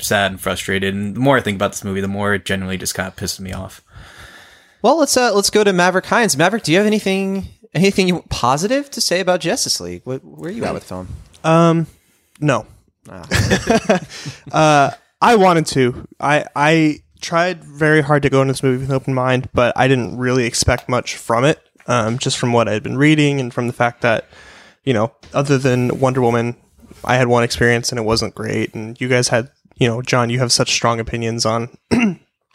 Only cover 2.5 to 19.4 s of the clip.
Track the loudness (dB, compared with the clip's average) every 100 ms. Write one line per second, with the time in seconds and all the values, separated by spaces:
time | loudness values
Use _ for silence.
2.5 | -6 -4 -6 -6 -6 -8 -8 -10 -10 -10
3.5 | -10 -12 -18 _ -20 -20 -20 -20 -20 -20
4.5 | -20 _ -2 2 2 2 2 2 2 2
5.5 | 2 2 4 2 2 0 0 2 2 2
6.5 | 0 0 2 2 0 0 -2 -2 -6 -8
7.5 | -16 _ 2 2 2 0 0 -4 -2 0
8.5 | 0 0 -2 -4 -6 -2 -2 0 0 -2
9.5 | -4 -2 -4 -6 -10 -10 -12 -12 -14 -12
10.5 | -8 -6 -8 -10 -12 -12 -16 -18 -6 2
11.5 | 4 6 4 -2 _ _ _ _ -4 0
12.5 | 0 -4 -20 _ _ -20 -18 -6 -2 0
13.5 | -2 2 0 2 -2 -2 -14 -16 -16 -6
14.5 | 0 4 4 2 -2 _ 0 4 6 6
15.5 | 4 0 0 0 -2 -16 -6 0 0 -2
16.5 | 0 2 4 2 0 _ -16 -4 -2 -2
17.5 | -4 -12 -2 4 4 4 2 2 2 2
18.5 | 0 0 -2 -2 -4 -2 -2 0 0